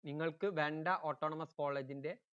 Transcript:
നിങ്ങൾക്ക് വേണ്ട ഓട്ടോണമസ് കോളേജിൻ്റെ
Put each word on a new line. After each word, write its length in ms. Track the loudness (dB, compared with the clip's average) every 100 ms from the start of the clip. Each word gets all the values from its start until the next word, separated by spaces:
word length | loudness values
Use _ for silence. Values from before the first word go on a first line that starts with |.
നിങ്ങൾക്ക് 440 | -6 0 0 0 0 2
വേണ്ട 280 | 2 2 2 2 0
ഓട്ടോണമസ് 480 | 0 -2 -2 -6 -2
കോളേജിൻ്റെ 520 | 0 0 -4 -6 -6 -8 _